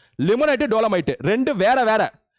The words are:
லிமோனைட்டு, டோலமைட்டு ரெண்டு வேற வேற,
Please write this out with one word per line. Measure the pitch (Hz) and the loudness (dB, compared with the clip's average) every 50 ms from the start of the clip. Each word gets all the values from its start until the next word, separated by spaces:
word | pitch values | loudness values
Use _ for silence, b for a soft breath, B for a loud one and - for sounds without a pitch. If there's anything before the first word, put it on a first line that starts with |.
| b b b b 131 | b b b b -2
லிமோனைட்டு, | 170 214 247 302 302 277 254 294 | 0 0 2 2 0 0 0 0
டோலமைட்டு | 262 220 220 226 220 202 175 147 - 131 - | 0 0 0 0 0 0 -2 -2 -4 -6 -4
ரெண்டு | - 165 208 247 262 302 277 | -2 -2 -2 0 0 -2 0
வேற | 180 185 214 254 269 247 | 0 2 2 2 2 2
வேற, | 220 214 214 180 123 - _ _ _ _ | 2 2 0 0 -2 -6 _ _ _ _